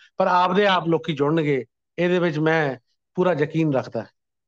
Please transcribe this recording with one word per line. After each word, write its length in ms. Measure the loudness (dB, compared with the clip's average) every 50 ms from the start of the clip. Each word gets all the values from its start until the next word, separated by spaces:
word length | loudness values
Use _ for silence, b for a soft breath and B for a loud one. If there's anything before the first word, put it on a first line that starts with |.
| b b _
ਪਰ 100 | -2 0
ਆਪਦੇ 400 | 2 2 2 2 2 2 2 2
ਆਪ 200 | 2 2 0 0
ਲੋਕੀ 260 | 0 -2 0 -2 -4
ਜੁੜਨਗੇ। 520 | -2 0 0 0 0 0 0 0 -2 -2 -4 -8 _ _ _ _ _ -2
ਇਹਦੇ 200 | -2 0 0 0
ਵਿੱਚ 200 | 0 0 0 0
ਮੈਂ 380 | 0 2 2 2 0 -2 -4 -8 _ _ _ _ _ _ _
ਪੂਰਾ 180 | -2 0 0
ਯਕੀਨ 400 | 0 0 -2 -2 -2 0 0 0
ਰੱਖਦਾ। 340 | 0 -2 -4 -4 -8 -10 -10 -12 _ _ _ _ _ _ _